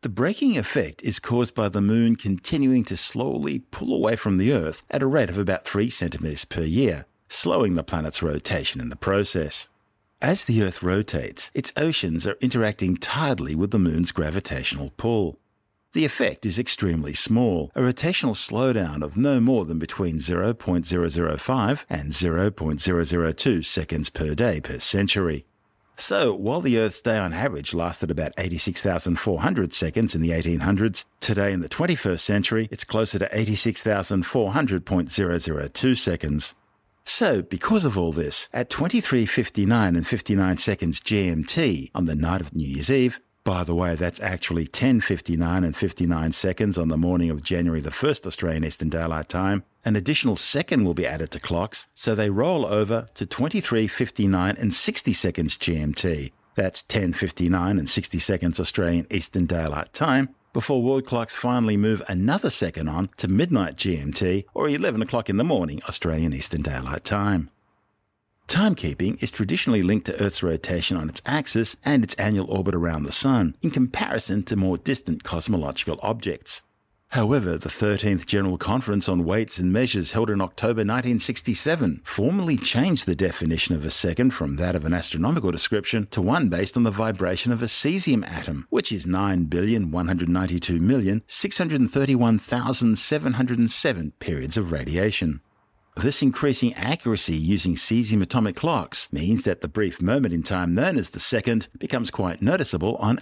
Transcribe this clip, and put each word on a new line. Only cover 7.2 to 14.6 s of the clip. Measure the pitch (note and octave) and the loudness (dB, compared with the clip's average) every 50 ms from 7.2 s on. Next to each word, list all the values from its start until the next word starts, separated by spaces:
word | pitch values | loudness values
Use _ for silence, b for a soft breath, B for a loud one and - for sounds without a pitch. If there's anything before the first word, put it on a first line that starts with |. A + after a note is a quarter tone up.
| _ _ | _ _
slowing | - - - E3+ - - B2+ G#2 F2+ | -8 -4 -2 0 2 2 2 2 2
the | E2+ D2+ | 0 -2
planet's | - - E2 D#2 D2+ - - | -2 -4 -2 -2 -2 -4 -2
rotation | - D#2+ D2 D2+ - - - E2 C2+ - - C3 | -2 -2 -2 -2 -4 -4 -4 -2 -4 -4 -6 -6
in | B2 - | -8 -8
the | - - | -8 -6
process. | - - G2 G2+ G#2 - - F2+ D#2 D2 - - - _ _ _ _ _ _ _ _ _ _ _ | -2 0 2 2 0 0 -2 -4 -4 -2 -4 -8 -10 _ _ _ _ _ _ _ _ _ _ _
As | - C3+ F3 G3 - | 0 0 0 0 0
the | - A#2 A2 | 0 2 2
Earth | G#2+ F#2+ F2 - - | 2 2 -2 -2 0
rotates, | F2 F#2 G2 G#2+ - - D2+ B1 - - - - - _ | 0 2 2 0 0 -4 -4 -4 -4 -6 -8 -8 -6 _
its | - - - - - | -6 -6 -4 -2 -2
oceans | D3 E3 D#3 - - F2+ D#2+ E2+ E2+ - | 0 0 0 0 -2 -2 -2 -2 -2 -2
are | G2+ - | -4 -2
interacting | - B2+ - B2 A2+ G#2+ G#2 - - F#2 F#2 E2+ | -2 0 2 2 0 0 0 0 0 0 0 0
tidally | - - - C3+ D#3+ D3 B2+ F#2+ E2 D#2+ D2+ | -2 -4 -2 0 0 0 0 -2 -2 -4 -2
with | D#2 F2+ G2+ | 0 0 2
the | F#2+ A2 | 2 4
moon's | F#2+ E2+ D#2 D#2+ F2 E2+ | 4 4 4 2 0 0
gravitational | - - E2 D2+ D#2 G2 - - - C2+ | 0 -2 -2 -2 -2 -4 -4 -4 -6 -4